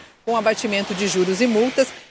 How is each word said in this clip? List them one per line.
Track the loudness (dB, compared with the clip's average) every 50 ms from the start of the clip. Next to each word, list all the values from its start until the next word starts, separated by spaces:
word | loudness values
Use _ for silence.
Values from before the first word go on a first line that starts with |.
| -10 -14 _ _ _
com | -2 -2
abatimento | 0 0 0 0 0 -2 -2 -2 -2 -4 -4 -4
de | -2 -2
juros | 0 0 0 0 0 0 2
e | 2
multas. | 2 2 2 2 2 2 0 0 0 -4 -12 -20 -10